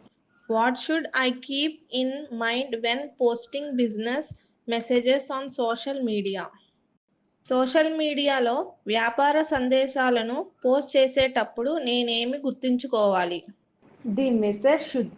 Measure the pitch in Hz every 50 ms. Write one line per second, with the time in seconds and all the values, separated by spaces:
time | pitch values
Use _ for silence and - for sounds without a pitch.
0 | - _ _ _ _ _ _ _ _ - 226 220 226 247 254 254 - - 311 320
1 | 285 - - 262 262 254 247 254 - - 277 277 294 320 311 - _ _ - 254
2 | 254 262 269 285 302 - 240 226 233 226 233 247 277 277 233 226 226 233 240 262
3 | 294 277 - - 254 240 233 233 - - - 277 294 294 269 247 247 226 208 208
4 | 220 233 247 294 302 - - - _ _ _ _ _ - 233 233 233 233 254 240
5 | 233 247 262 277 269 - 277 262 277 277 254 - 240 226 233 240 - 277 277 277
6 | 254 226 214 208 196 196 196 185 170 - - _ _ _ _ _ _ _ _ _
7 | _ _ _ _ _ _ _ _ - - 254 254 262 254 262 320 311 320 320 311
8 | 311 302 294 254 285 285 277 262 247 233 240 294 - 240 - _ - 202 214 226
9 | 226 233 233 - 277 285 294 311 311 311 302 269 254 254 262 262 269 262 - 277
10 | 254 254 247 233 226 226 247 294 381 - - _ - 254 254 285 262 - - 269
11 | 262 262 262 277 262 262 254 247 214 - - 233 233 269 320 330 269 240 240 247
12 | 240 233 233 233 233 247 269 285 277 262 254 - - 254 247 240 - 254 - 220
13 | 208 202 190 185 180 175 175 170 - - - _ _ _ _ _ _ - - -
14 | - 240 196 226 269 262 240 220 214 208 202 202 - 269 302 311 311 - - 262
15 | 220 - -